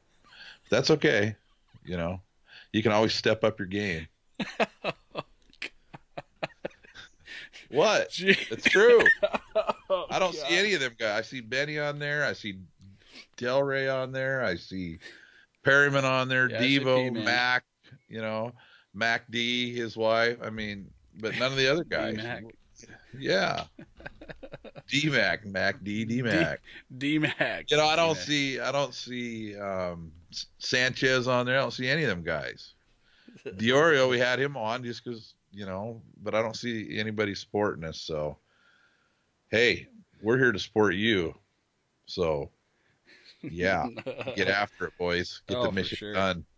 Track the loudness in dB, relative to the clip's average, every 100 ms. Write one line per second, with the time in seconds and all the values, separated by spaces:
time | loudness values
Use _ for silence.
0 | _ _ _ -20 -20 -16 0 2 4 4
1 | 4 4 2 -2 _ _ _ -18 -8 -6
2 | -6 -6 -12 _ _ -20 -4 0 2 4
3 | 2 2 0 2 0 0 -4 -4 -4 -4
4 | -8 _ _ -10 -6 -4 -4 _ -10 -10
5 | _ -14 -14 _ _ -14 -14 _ _ -20
6 | _ -20 -20 _ -10 _ -16 _ -20 -20
7 | -20 _ -18 -16 -16 -20 -4 2 4 4
8 | 0 0 2 2 2 0 4 8 10 10
9 | 8 6 2 -2 -2 -2 -2 -4 -4 -4
10 | -2 0 0 -2 0 2 4 2 -2 -2
11 | -2 -2 -4 -8 -6 -4 -2 -2 -4 -4
12 | -4 -2 -2 -4 -8 -10 -14 _ -20 -20
13 | -20 -20 -20 -6 0 0 0 0 0 -2
14 | -2 -4 -2 0 -2 -2 -6 -8 -8 -10
15 | -16 -20 -20 -20 _ _ 4 4 4 4
16 | 2 2 2 2 2 2 2 4 4 2
17 | 2 0 0 2 2 0 -2 _ -20 -20
18 | -14 -8 -4 -4 -6 -10 -20 -20 _ -2
19 | 0 0 -2 -4 -2 -2 -2 -4 -6 0
20 | 2 4 2 0 -6 -8 -8 -10 -14 -20
21 | _ -8 -6 -2 0 2 2 2 0 -2
22 | -2 -4 -8 -10 -14 -20 _ -20 -20 -20
23 | _ -8 -2 0 0 -4 -8 -14 -20 -20
24 | -20 -18 -18 -18 -16 -18 -18 -18 -6 -2
25 | 2 2 2 0 -4 -2 -2 -2 -4 -4
26 | -2 -2 0 0 0 -4 -12 -20 -18 -6
27 | -2 0 0 -2 -2 -4 0 2 4 4
28 | 2 2 -2 -2 0 -2 -2 0 -2 -6
29 | -10 -8 -6 -8 -10 -8 -6 -4 -4 -6
30 | -12 -18 -16 -14 -14 -10 -2 0 0 0
31 | 2 2 2 0 2 0 0 -4 -2 0
32 | 0 -2 -4 -6 -6 -12 -18 _ _ _
33 | _ _ -20 -18 -14 -2 2 6 6 6
34 | 4 4 2 2 -2 -4 -4 -4 -6 -10
35 | -10 -12 -14 _ _ -14 -10 -8 -8 -12
36 | -18 -12 -2 0 0 -4 -6 -6 -6 -6
37 | -4 -2 -2 -4 -4 0 0 -2 -8 -10
38 | -6 -4 -4 -8 _ _ _ _ _ _
39 | _ _ _ _ -2 2 2 2 -6 -20
40 | -20 -6 0 4 4 2 -2 2 2 2
41 | 2 2 0 -6 _ _ _ _ _ _
42 | -10 -2 0 0 -4 _ _ _ _ _
43 | _ -20 -20 -16 -12 -2 0 0 -2 -8
44 | -10 -10 -6 -2 0 0 -2 -6 -10 -4
45 | -2 -2 -2 -8 -6 -2 -2 -2 -4 -6
46 | -6 0 0 -2 -8